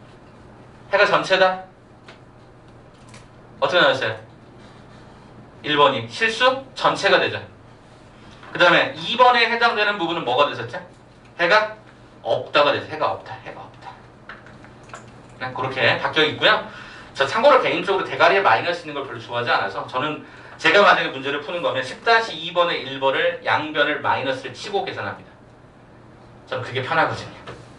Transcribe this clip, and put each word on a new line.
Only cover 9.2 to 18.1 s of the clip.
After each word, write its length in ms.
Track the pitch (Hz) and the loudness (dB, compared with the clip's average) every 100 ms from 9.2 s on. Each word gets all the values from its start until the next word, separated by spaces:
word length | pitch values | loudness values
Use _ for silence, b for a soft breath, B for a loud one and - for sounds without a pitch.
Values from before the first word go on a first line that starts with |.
| 254 247 233 | 6 6 2
해당되는 480 | 233 240 214 208 202 | 2 0 2 0 0
부분은 280 | 165 165 151 | -2 -2 -2
뭐가 240 | 139 143 | 0 0
됐었죠? 300 | 113 110 185 - - - - - - | -2 -10 -12 -14 -20 -20 -20 -20 -4
해가 360 | - 214 - - - - - - | 2 4 2 -4 -18 -20 -20 -12
없다가 520 | - - - 147 143 | -4 -4 0 2 2
됐어요. 180 | - - | 2 -4
해가 200 | 151 101 | -4 -4
없다. 220 | - - - | -4 -10 -16
해가 160 | - - | -16 -16
없다. 300 | - - - - - - - - - - - - - - - - - - | -18 -18 -20 -20 -20 -20 -20 -20 -20 -20 -20 -20 -20 -20 -20 -20 -20 -12
네, 120 | 131 127 | -10 -6
그렇게 420 | 135 131 117 - | -6 0 0 0
바뀌어 260 | - 156 151 | -2 0 0
있고요. 440 | - 170 214 - B B B B - | 2 2 2 -2 B B B B -2
저 100 | 135 | -2
참고로 360 | 226 269 262 | 4 6 6
개인적으로 440 | 185 165 180 196 | 4 -2 0 -2
대가리에 360 | - | -2